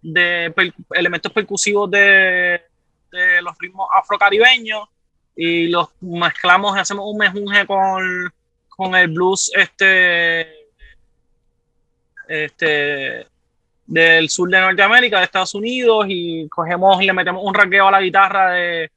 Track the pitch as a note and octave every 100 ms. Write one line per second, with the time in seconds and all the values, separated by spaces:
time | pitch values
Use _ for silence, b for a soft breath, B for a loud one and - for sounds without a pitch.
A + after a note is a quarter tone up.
0 | D#3+ D#3 F3 F3 E3+ D#3+ F3+ - E3+ F3
1 | F3 F3 G3 A3 G3+ G3 - G3+ G3+ G3+
2 | G3+ G3 F#3+ F3+ F3+ F3 _ _ _ _
3 | _ F3+ F3+ F3 F3 E3+ F3 F#3+ F#3+ F#3+
4 | F#3+ G#3 G3+ G#3 A#3+ B3+ A3+ G#3+ G#3+ _
5 | _ _ _ - E3 E3+ E3+ E3+ D#3+ _
6 | F3+ E3+ F3 - F3+ F3+ G3+ G3 F3+ G3+
7 | G3+ G#3+ G#3 G3 G3+ G3+ G3 G3 F#3+ F#3+
8 | F#3 F3+ F3+ _ _ _ _ _ F#3+ F#3
9 | F3 D#3+ F#3 F#3+ - F#3+ F#3 _ F#3+ F#3+
10 | F3+ E3+ E3+ E3 D#3+ D#3 D3+ _ b _
11 | _ _ _ _ _ _ _ _ _ _
12 | _ - - D#3 D3+ _ D#3+ D3+ C#3+ C#3+
13 | C3+ A#2+ A2+ _ _ _ _ _ _ D#3+
14 | E3 E3 D#3 - F3+ F#3 F#3+ F#3+ G3 A#3+
15 | B3 G3+ F3+ F#3+ F#3 G3+ A3 B3+ B3 A3
16 | G3+ F#3 F3 E3 D#3 - E3 F3 F#3+ F#3
17 | F#3+ F#3 F3+ F3+ G3+ F#3+ G3 G3 G3 G3
18 | F#3+ F#3 G3 G3 F#3 F3+ F3 E3+ D#3+